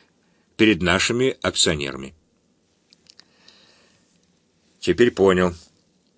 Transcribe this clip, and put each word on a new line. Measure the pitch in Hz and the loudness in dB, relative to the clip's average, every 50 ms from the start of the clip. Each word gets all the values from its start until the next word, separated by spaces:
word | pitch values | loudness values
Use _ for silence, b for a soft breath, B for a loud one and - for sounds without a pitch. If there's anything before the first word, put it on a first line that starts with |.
| _ _ _ _ _ _ _ _ _ _ _ | _ _ _ _ _ _ _ _ _ _ _
перед | - 107 110 107 82 | 2 2 2 2 2
нашими | 85 87 87 95 - - 117 120 127 131 - - | 0 0 0 0 0 -2 -2 -2 -2 -2 -4 -4
акционерами». | - 92 90 - - 98 82 76 71 67 65 65 67 67 - _ _ _ _ _ _ _ _ _ _ _ _ _ _ _ _ _ _ - - b b b b b b b b b b b b b b b b b b _ _ _ _ _ _ _ _ _ _ _ _ _ _ _ | -6 -4 -2 0 0 0 -2 -2 -6 -8 -10 -12 -14 -18 -20 _ _ _ _ _ _ _ _ _ _ _ _ _ _ _ _ _ _ -20 -20 b b b b b b b b b b b b b b b b b b _ _ _ _ _ _ _ _ _ _ _ _ _ _ _
«Теперь | - - 87 82 120 120 | -4 -2 0 2 2 2
понял. | - - 95 98 92 90 90 90 85 85 - - _ _ _ _ _ _ _ _ _ | 2 2 2 4 4 2 0 -2 -2 -6 -14 -20 _ _ _ _ _ _ _ _ _